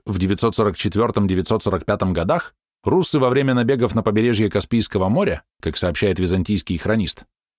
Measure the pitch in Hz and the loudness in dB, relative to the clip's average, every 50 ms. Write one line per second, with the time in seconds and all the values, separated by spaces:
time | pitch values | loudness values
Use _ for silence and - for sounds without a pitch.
0 | - - 104 92 92 185 202 - - 233 - - 110 104 87 - - 104 - 104 | -8 -6 -2 0 0 0 2 2 0 0 2 2 0 0 0 -2 -4 -2 0 0
1 | 113 - - 104 101 95 95 90 90 - 113 110 - - 95 87 - - 104 101 | 0 0 2 0 0 2 0 0 0 0 -2 -2 0 -2 -2 -2 -2 -2 -2 0
2 | 98 95 90 87 82 90 156 170 - - - _ _ _ _ _ _ 107 - 185 | 0 0 0 0 0 0 0 -2 -2 -6 -14 _ _ _ _ _ _ 0 2 2
3 | 175 - - 151 131 123 123 139 139 135 127 123 120 113 139 123 120 110 92 117 | 2 2 2 2 2 2 2 2 2 2 2 2 2 2 2 2 0 0 0 0
4 | 101 - 104 107 110 120 117 101 110 101 - 101 95 - - 117 104 - - 104 | 0 0 2 2 2 2 2 2 0 0 0 -2 -2 0 0 0 0 0 0 0
5 | 92 92 110 165 202 156 82 73 - _ _ _ - 82 78 - - 90 80 - | 0 2 2 0 0 0 -2 -4 -8 _ _ _ -6 -6 -4 -2 -2 -2 0 0
6 | - 101 92 85 92 87 90 92 85 - 107 98 - - 92 82 - 98 107 113 | 0 0 2 0 0 0 0 0 0 0 -2 -2 -2 -4 -6 -4 -2 -2 0 0
7 | 98 76 - - - - _ _ _ _ _ | 0 -2 -6 -8 -14 -20 _ _ _ _ _